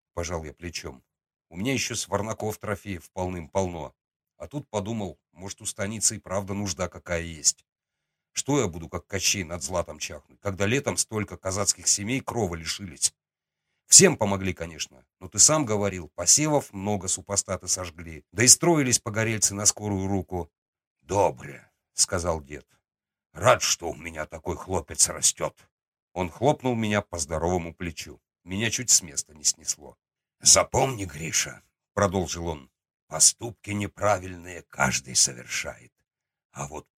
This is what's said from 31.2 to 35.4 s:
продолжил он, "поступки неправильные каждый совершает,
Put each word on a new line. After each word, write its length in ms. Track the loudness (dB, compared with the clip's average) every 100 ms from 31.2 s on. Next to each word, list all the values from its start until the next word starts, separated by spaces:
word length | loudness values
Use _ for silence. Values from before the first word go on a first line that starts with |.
| -4 -2 -2 -6 _ _ _
продолжил 540 | 0 2 2 -2 -4 -6
он, 220 | -6 -10 _ _ _ -6
"поступки 640 | 4 4 4 -8 -10 -6
неправильные 920 | -4 -4 0 0 0 -2 -12 -14 -14
каждый 520 | -8 0 0 0 -2 2
совершает, 800 | 2 0